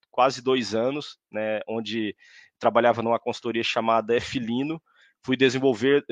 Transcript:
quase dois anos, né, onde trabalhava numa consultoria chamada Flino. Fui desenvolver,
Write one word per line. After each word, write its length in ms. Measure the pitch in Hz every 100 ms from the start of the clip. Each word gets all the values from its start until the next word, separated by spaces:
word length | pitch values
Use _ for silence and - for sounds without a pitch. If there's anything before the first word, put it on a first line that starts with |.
| _
quase 320 | - 131 127
dois 320 | 123 131 104
anos, 460 | 110 123 147 - - _
né, 280 | 107 107 107 -
onde 480 | 113 107 113 104 - - - _ _
trabalhava 460 | 120 110 120 113
numa 160 | 117 113
consultoria 420 | 120 - 120 113
chamada 580 | 113 120 113 113 107 120
Flino. 600 | - 131 113 120 143 160 - _ _ _
Fui 160 | - 127
desenvolver, 640 | 131 131 135 107 131 143 143